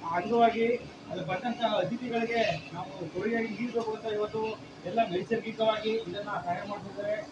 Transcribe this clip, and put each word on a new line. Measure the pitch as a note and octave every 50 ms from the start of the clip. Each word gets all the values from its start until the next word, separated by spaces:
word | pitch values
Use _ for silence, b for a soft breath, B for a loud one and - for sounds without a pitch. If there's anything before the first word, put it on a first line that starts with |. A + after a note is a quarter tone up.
| -
ಆ | - - F3+
ಅಂಗವಾಗಿ | G3+ G#3+ A#3 A#3 A#3 A3+ A3 A3+ A3+ A#3 B3 - - - - - - -
ಅಲ್ಲಿ | - F#3 F#3 F#3
ಬಂದಂತಹ | F#3 F#3 - A#3+ A3+ - A#3 G#3+ G#3+ F#3+
ಅತಿಥಿಗಳಿಗೆ | F3+ - A#3 - B3+ A#3 A#3 A#3 A3+ A3+ A#3 A#3 A3 G3+ D#3+ - - - E3
ನಾವು | F3 F#3 - - - E3+ D3+
ಕೊಡುಗೆಯಾಗಿ | - F3+ G#3 A3+ A#3 A3+ A3+ A3 G3+ G3
ನೀಡಬೇಕು | A#3+ A#3+ A3+ A#3 A3+ A3 A3
ಅಂತ | G#3+ - A3+ G#3+
ಇವತ್ತು | G#3 G#3 G#3 - A3 A3 A3 G#3+ - - - - - - -
ಎಲ್ಲ | - A#3 A3+ G3
ನೈಸರ್ಗಿಕವಾಗಿ | E3+ F#3 - - A3+ G3+ - A3 G#3 A3 A3 A3 G#3+ G#3+ G#3+ A3 A3 A3+ - F3
ಇದನ್ನ | F3+ G3+ G3+ G3+ G3+ F3 F3
ತಯಾರು | F3 F3 F3+ G3+ G3+
ಮಾಡ್ತಿದ್ದಾರೆ. | G#3 G3+ G3 G3 F#3+ G3+ - - - - - -